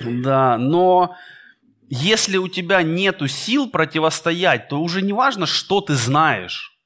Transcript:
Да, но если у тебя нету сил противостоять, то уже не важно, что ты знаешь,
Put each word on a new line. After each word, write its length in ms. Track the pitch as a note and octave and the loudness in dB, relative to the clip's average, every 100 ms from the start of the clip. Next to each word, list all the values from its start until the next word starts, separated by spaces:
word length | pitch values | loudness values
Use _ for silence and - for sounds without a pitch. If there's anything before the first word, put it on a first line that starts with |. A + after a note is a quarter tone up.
Да, 560 | B2 A#2+ C3 C3+ C3 A#2 | -6 -4 0 2 2 2
но 580 | B2+ E3+ F#3 F3+ F3+ - - - - _ _ _ _ | 2 4 4 4 2 -4 -20 -20 -20 _ _ _ _
если 500 | B2 E3+ A3 G3+ F#3+ | -4 0 0 0 -2
у 100 | F#3 | -2
тебя 340 | F#3 F3 G3 | -6 0 2
нету 460 | D#3+ E3+ G3 - C#3 | 2 0 0 0 -4
сил 420 | - - C4+ C4 | -4 -2 -2 0
противостоять, 1000 | E3 D#3 D#3+ D#3+ - E3+ E3+ F3+ B2 - | -2 -2 0 0 0 -2 0 2 0 -2
то 120 | C#3+ | -4
уже 220 | E3+ F#3 | -2 -2
не 100 | G3 | -2
важно, 340 | G3+ C4 G#3+ D#3+ | 0 0 0 -4
что 340 | - - G3 | -4 -2 -2
ты 140 | G3 | 0
знаешь, 840 | C#3 A2+ D3 D#3 G#2+ F2+ - - _ | -2 0 2 2 0 -6 -12 -14 _